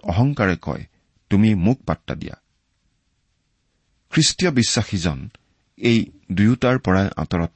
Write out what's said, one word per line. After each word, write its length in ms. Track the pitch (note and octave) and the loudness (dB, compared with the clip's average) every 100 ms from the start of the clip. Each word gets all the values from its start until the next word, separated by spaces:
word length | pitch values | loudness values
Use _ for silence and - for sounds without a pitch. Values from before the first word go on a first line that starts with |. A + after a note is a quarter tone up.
অহংকাৰে 540 | - F#2 C3+ C#3+ G2 E2+ | 0 0 0 2 0 0
কয়, 220 | - C2 - _ _ _ _ | -6 -10 -12 _ _ _ _
তুমি 260 | G2 A2 G2+ | 2 4 2
মোক 280 | F#2+ C3 | 0 0
পাত্তা 320 | - E2 - - | -4 -6 -8 -12
দিয়া। 220 | D#2+ - _ _ _ _ _ _ _ _ _ _ _ _ _ _ _ _ _ | -12 -16 _ _ _ _ _ _ _ _ _ _ _ _ _ _ _ _ _
খ্ৰীষ্টীয় 400 | E3 D3+ - F3+ | 0 0 0 0
বিশ্বাসীজন 800 | B2+ A2+ A#2+ - G2 E2 C2+ - - _ _ _ _ | 0 0 -2 -2 -4 -4 -6 -10 -18 _ _ _ _
এই 340 | A#2 A#2 - - - | 0 2 0 -10 -8
দুয়োটাৰ 460 | F#2 G#2+ B2+ B2 B2+ | 0 2 2 0 0
পৰাই 300 | - F#2+ G2 - | 2 0 0 -4
আঁতৰত 340 | D#2 F2 E2+ | -4 -2 -4